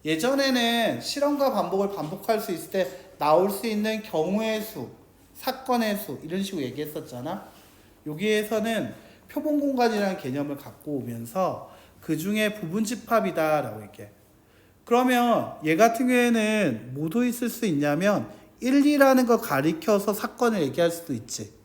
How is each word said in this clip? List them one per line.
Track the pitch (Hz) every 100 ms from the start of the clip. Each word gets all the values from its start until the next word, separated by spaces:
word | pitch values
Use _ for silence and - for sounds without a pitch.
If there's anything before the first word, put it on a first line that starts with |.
| 151
예전에는 | 160 240 269 269 247 233 233 214 120
실험과 | - 285 285 285 269
반복을 | 208 175 196 202 170
반복할 | 151 190 - 214
수 | 208
있을 | 165 -
때 | 190 170 - - -
나올 | 147 160 196
수 | 196 233
있는 | 208 214 220
경우의 | - 160 170 202 220 220
수, | 208 151 110 - - _ -
사건의 | - 269 254 - 240 220 202
수, | - 127
이런 | - 185
식으로 | 196 180 123
얘기했었잖아. | 135 151 156 - 123 139 208 - - - - - _ 151
여기에서는 | 151 214 214 208 220 220 220 120 - - - -
표본 | 302 302 294
공간이라는 | 277 262 233 214 196 185
개념을 | 135 139 143 139
갖고 | 120 - - 143
오면서 | 117 117 117 185 175 123 - - - -
그 | - 156
중에 | 180 214 214 208
부분 | 160 196 220
집합이다라고 | 233 - 226 190 165 156 151 123 107
얘기해. | 101 - 104 - _ _ _ _ _ _ -
그러면 | 240 254 247 240 190 110 - 156
얘 | 160
같은 | 226 233 254
경우에는 | 247 240 233 214 214 170 113 123
뭐도 | 135 160 226 247
있을 | 233 233
수 | - 214
있냐면, | 147 147 151 196 196 - - - _
일, | 240 285 285
이라는 | 294 277 254 240
거 | 226
가리켜서 | - 135 151 160 - 202 202
사건을 | 208 240 - 240 208
얘기할 | 139 127 170
수도 | 165 -
있지. | 120 - - 104 -